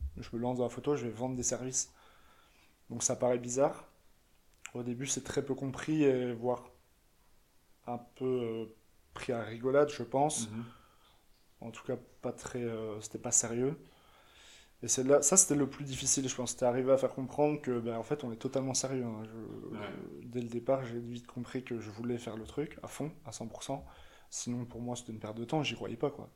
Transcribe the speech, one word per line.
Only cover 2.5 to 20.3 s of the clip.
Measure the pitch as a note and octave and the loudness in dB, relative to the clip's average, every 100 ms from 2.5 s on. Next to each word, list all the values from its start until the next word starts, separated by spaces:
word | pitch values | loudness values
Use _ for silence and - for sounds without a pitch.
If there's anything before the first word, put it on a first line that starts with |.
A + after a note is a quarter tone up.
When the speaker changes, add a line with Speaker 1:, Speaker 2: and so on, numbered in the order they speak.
| _ - _ _ | _ -20 _ _
Speaker 1:
Donc | A#2+ | -2
ça | - B2 | 0 2
paraît | B2 B2 | 4 2
bizarre. | A#2+ B2 D3 - - _ _ _ _ _ _ _ - B2 | 0 2 2 2 -12 _ _ _ _ _ _ _ -10 -6
Au | |
début, | A#2+ A#2+ C3+ | -4 -4 -2
c'est | - - | -4 -2
très | - | -2
peu | C3+ C3 | 0 -2
compris | C#3 C3 - D#3 | -2 -4 0 6
et | C#3+ B2+ B2 | 8 6 2
voire | A#2 B2 B2 - - _ _ _ _ _ - _ _ _ _ - | 0 0 0 -4 -20 _ _ _ _ _ -20 _ _ _ _ -8
un | A#2+ | -8
peu, | - - C3 | -8 -4 0
euh, | B2+ A#2 A2+ A2 - _ _ _ | 0 0 -2 -6 -10 _ _ _
pris | - - | -10 -4
à | A#2+ | -2
rigolade, | A2 A2+ B2+ C#3 D3 | -2 -2 4 6 6
je | - | 2
pense. | A#2+ C3+ D3 D3+ A2 | -2 2 2 2 -4
Speaker 2:
Mhm. | A2 A#2 - - _ _ - _ - _ _ | -6 -8 -12 -20 _ _ -20 _ -20 _ _
Speaker 1:
En | A#2 | -14
tout | A2+ - | -12 -6
cas, | B2 - - | -6 -6 -10
pas | B2+ | -8
très, | A#2+ - B2+ | -8 -8 -4
euh, | A#2+ A2+ A2 G#2 | -4 -2 -4 -6
c'était | - - | -8 -8
pas | A#2+ | 2
sérieux. | - A2+ A#2 C3 D#3+ - - - - - - - - - _ | 2 2 2 0 0 -10 -20 -20 -20 -20 -20 -20 -20 -20 _
Et | A#2 | 0
c'est | - C3 | 2 8
là, | C#3+ | 8
ça, | - F#3+ | 10 8
c'était | - D3 | 8 6
le | C3+ | 2
plus | - C#3+ | 0 -6
difficile, | C3 C3 - B2+ | -4 2 2 2
je | - | -2
pense. | A#2+ | -4
C'était | - B2+ | 2 4
arriver | B2 B2+ | 4 6
à | C3 | 6
faire | C3 | 6
comprendre | - B2+ - D3 D3 | 0 -6 2 2 4
que, | B2+ A#2+ | 0 0
ben, | A#2 A2+ | 0 -2
en | |
fait, | A2 D3 B2 | -2 -2 -2
on | |
est | A2+ | -4
totalement | A#2+ C3 C3+ | -2 0 0
sérieux, | B2+ C3 C3 A#2+ | 0 0 0 -2
hein. | A2 | -4
Je, | A2 A2+ G#2+ G#2+ - G#2+ | -8 -10 -10 -10 -8 -8
Speaker 2:
Ouais. | G2+ G2 - C#2+ | -8 -8 -10 -12
Speaker 1:
dès | B2 | -6